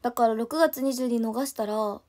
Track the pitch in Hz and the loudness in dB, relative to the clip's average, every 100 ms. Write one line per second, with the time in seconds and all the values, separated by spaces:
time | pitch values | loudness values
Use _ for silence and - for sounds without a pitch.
0 | 247 240 233 220 233 311 320 311 269 247 | -4 2 2 2 -2 2 2 2 -2 0
1 | 254 233 226 220 269 - 214 214 214 202 | 0 0 0 -2 -4 -4 -2 0 -2 -4